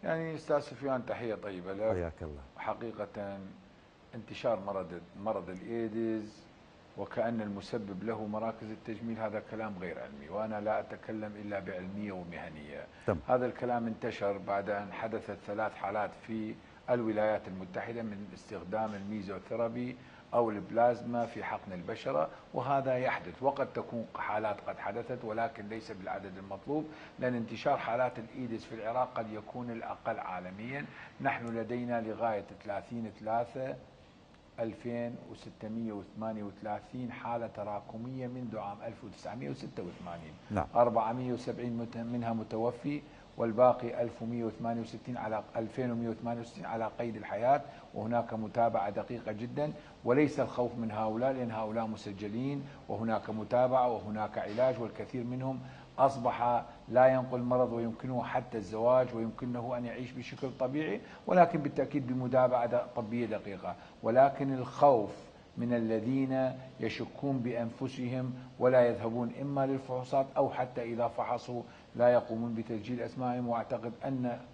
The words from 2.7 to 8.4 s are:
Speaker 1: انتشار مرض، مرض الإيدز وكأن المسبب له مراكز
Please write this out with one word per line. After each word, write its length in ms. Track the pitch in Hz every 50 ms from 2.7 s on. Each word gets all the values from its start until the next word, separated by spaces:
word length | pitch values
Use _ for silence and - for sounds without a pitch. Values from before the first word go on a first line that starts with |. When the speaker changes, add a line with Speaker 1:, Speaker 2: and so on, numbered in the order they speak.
| - - 113 117 104 107 104 98 - 110 101 101 98 98 95 95 92 - - - - - - - - - - - -
Speaker 1:
انتشار 440 | 120 104 - - - - 131 113 98 98 98
مرض، 340 | 101 95 92 87 90 85 82 - - 95 98
مرض 260 | 110 110 98 90 87
الإيدز 920 | 90 92 101 117 117 117 113 110 104 117 113 113 110 110 107 104 107 - - - - - - - - - - - - -
وكأن 440 | 101 - - 120 110 113 117 113
المسبب 640 | 107 104 101 98 95 - - - 104 98 98 92 101
له 220 | 110 113 107 110
مراكز 460 | 104 104 107